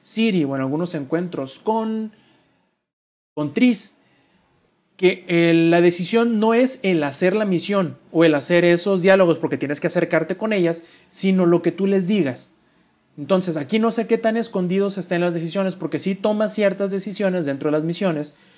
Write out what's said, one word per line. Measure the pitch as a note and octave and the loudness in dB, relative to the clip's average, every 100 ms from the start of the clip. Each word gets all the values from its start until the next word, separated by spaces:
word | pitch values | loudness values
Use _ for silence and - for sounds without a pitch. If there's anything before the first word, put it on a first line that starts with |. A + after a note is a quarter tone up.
Ciri | - A3 A3+ F#3+ | -8 -2 0 0
o | C#3 C3+ | 0 -2
en | |
algunos | C3+ D3+ F3 D#3+ | -4 -4 -4 -6
encuentros | C3+ D#3+ F3 D#3+ C3+ - | -4 -4 -4 -6 -10 -8
con, | - A3+ A3 A3 G#3+ - _ _ _ _ _ _ _ _ _ _ _ - | -4 -2 -2 -6 -8 -12 _ _ _ _ _ _ _ _ _ _ _ -8
con | D3 | -6
Triss, | B3 B3 G#3+ - _ _ _ _ _ _ _ _ _ _ - | 2 2 2 -4 _ _ _ _ _ _ _ _ _ _ 0
que, | F#3 F#3 - | 2 2 0
eh, | E3+ E3+ | 2 4
la | E3 E3 E3+ | 4 4 6
decisión | F3 F3 F3 A3+ A#3+ A3 | 4 2 0 0 2 2
no | A3 A3+ | 2 2
es | B3+ - | 2 0
el | F#3+ E3+ | 0 0
hacer | C#3+ C3 F3+ G#3+ | 0 0 0 0
la | G#3 | 0
misión | E3+ F#3+ G3+ D#3+ C3 _ | -2 0 -2 -2 -6 _
o | D#3+ | 2
el | E3 | 4
hacer | D3 - F3 F3 | 4 2 2 4
esos | E3+ G3+ F#3+ | 4 2 2
diálogos | F#3 F#3+ F3 D#3+ | 4 6 4 2
porque | D3 C3 | -2 -4
tienes | C#3 C#3+ | -4 -4
que | E3 | -4
acercarte | F3 E3+ D#3+ D#3+ F#3+ | -2 0 0 -2 -4
con | A3 | -2
ellas, | G#3 E3+ E3 - - _ | 0 0 -2 -10 -20 _
sino | - F#3+ F#3 E3+ | -4 0 2 4
lo | E3+ | 4
que | E3+ | 2
tú | E3+ G3 | -2 0
les | G3 F3+ | 0 0
digas. | G#3 C#3 B2+ - _ _ _ _ _ _ - | 0 -2 -6 -14 _ _ _ _ _ _ -10
Entonces, | C#3+ F#3 F#3 D#3 | -2 0 0 -4
aquí | C3+ A3 | -2 0
no | A3+ | 0
sé | A3+ A3 | -2 -2
qué | A3+ | 0
tan | A3+ A3+ | 0 -2
escondidos | A3+ G3 F3 F#3+ G3+ F#3+ | -4 -4 -2 0 -2 -4
estén | F3 F3 | -4 -2
las | F3 E3+ | -2 -2
decisiones, | E3 G3 F#3+ F#3 | -4 -4 -4 -4
porque | E3 D#3 | -6 -4
sí | F#3+ G3 | -4 -2
tomas | G#3+ G#3+ G#3+ | -2 0 -2
ciertas | G#3 G3+ F#3+ G3 | 0 0 0 -4
decisiones | G3 G#3 F3+ G3 F3+ C#3+ | -4 -6 -4 -2 -2 -2
dentro | C3+ D3 | -4 -2
de | D3+ | -2
las | |
misiones | D#3+ E3 F#3+ D3+ D3+ - _ | -2 -2 -2 -2 -6 -14 _